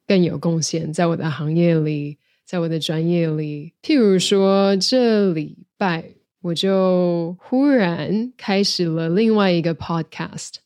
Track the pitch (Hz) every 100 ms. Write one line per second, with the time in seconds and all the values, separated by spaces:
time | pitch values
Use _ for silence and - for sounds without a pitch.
0 | - 196 175 147 170 165 151 165 156 156
1 | 170 165 160 135 151 160 170 160 156 151
2 | 147 147 _ _ _ 185 165 160 147 160
3 | 165 175 165 151 151 147 160 - - 302
4 | 214 190 180 202 196 196 196 196 185 254
5 | 240 214 196 160 151 - - _ 196 165
6 | - - _ _ 175 160 190 190 185 180
7 | 180 170 170 180 - 254 285 262 180 170
8 | 151 202 247 - - 196 196 - 170 160
9 | 165 175 226 214 196 170 165 165 - 165
10 | 160 - 165 - - -